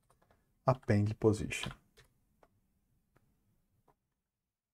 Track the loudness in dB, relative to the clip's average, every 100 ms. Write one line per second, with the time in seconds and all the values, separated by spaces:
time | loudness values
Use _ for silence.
0 | _ _ _ _ _ _ -2 -2 2 2
1 | 2 0 0 0 -4 -8 -10 -14 _ -20
2 | _ _ _ _ _ _ _ _ _ _
3 | _ _ _ _ _ _ _ _ _ _
4 | _ _ _ _ _ _ _